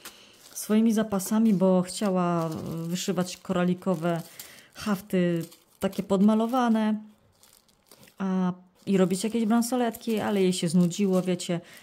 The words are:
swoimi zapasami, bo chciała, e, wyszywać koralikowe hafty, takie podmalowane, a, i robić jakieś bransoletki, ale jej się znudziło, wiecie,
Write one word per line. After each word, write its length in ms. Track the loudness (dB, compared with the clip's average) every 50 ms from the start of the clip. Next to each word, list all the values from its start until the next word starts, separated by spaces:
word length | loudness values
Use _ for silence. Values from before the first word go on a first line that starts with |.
| -20 -20 -20 -20 -20 -20 _ _ -20 -18
swoimi 400 | -14 -12 -4 0 2 2 4 4
zapasami, 600 | 2 2 0 0 -2 -4 -2 0 0 2 4 4 4
bo 280 | 4 4 4 4 4
chciała, 640 | 2 -2 -6 -4 -2 0 0 0 0 0 0 -2 -2
e, 40 | -4 -6 -8 -8 -8 -8 -6 -6 -6
wyszywać 480 | -6 -4 -4 -2 -2 -2 -4 -4 -6
koralikowe 840 | -14 -8 -4 -2 0 2 0 0 0 -2 -4 -2 -2 -2 -2 -2 -4 -6 -12 -18 -20 -20 -20 -20 -20 -20 _ _
hafty, 720 | -8 -4 -4 -4 -4 -4 -2 0 0 2 2 0 -2 -4 -8 -14 _ _ _ _ _
takie 220 | -6 -4 -4 -4
podmalowane, 960 | -2 0 2 4 4 4 4 2 0 0 0 0 2 2 2 2 2 0 -2 -4 -6 -14 -20 _ _ _ _ _ -20 _ _ _ _ _ _ _ _ _ -20 _ -20 -20 _ _
a, 340 | -4 -2 0 0 0 0 -2 -4 -14 _ _ _ _
i 100 | 0 4
robić 280 | 4 4 4 2 -2 -2
jakieś 200 | -2 -2 -2 0
bransoletki, 760 | 2 2 2 2 0 0 -2 -2 -2 -4 -6 -6 -4 -4 -2
ale 220 | -2 -2 0 2
jej 100 | 2 2
się 160 | 2 0 -2 2
znudziło, 540 | 2 2 2 2 2 0 0 2 2 0
wiecie, 380 | 0 0 -2 -4 -2 -4 -6 -6 -6 -12 -20 -20